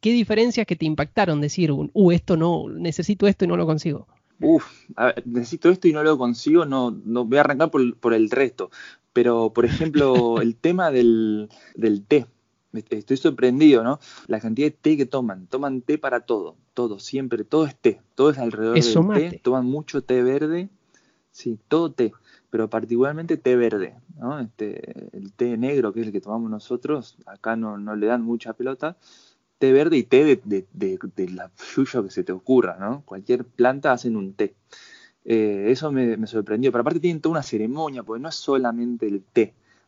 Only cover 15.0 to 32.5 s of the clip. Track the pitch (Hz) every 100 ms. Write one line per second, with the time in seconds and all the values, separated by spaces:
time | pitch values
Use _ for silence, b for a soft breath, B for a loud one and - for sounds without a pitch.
15 | 131 139 120 92 92 127 143 131 123 151
16 | 139 120 - 110 80 - _ - 120 98
17 | - 135 131 113 104 160 151 - 117 101
18 | _ - 143 135 120 110 113 120 120 165
19 | 185 202 165 170 - 131 123 143 151 143
20 | - 127 123 139 156 170 196 - _ _
21 | _ _ _ - 120 113 _ 160 170 -
22 | 113 b b b _ 110 107 113 110 117
23 | 139 151 165 160 127 123 117 107 87 -
24 | _ - 120 147 113 - 104 - - -
25 | - - 98 - 123 113 127 143 110 110
26 | 110 101 101 113 113 107 - 123 143 147
27 | 113 _ - 98 110 113 110 104 104 107
28 | 107 120 117 117 117 113 123 135 156 175
29 | b b b b _ _ 135 135 156 151
30 | 113 131 151 131 107 98 92 - 98 92
31 | 101 92 90 90 - _ - - 131 123
32 | 98 - 90 92 -